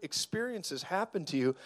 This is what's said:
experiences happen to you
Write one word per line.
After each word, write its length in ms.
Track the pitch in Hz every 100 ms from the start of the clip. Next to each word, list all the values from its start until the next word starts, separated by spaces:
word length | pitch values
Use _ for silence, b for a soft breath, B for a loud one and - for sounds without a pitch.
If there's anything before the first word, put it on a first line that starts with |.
experiences 840 | 156 - - 220 247 220 - 135
happen 400 | - 190 226 190
to 140 | 151 135
you 180 | 131 131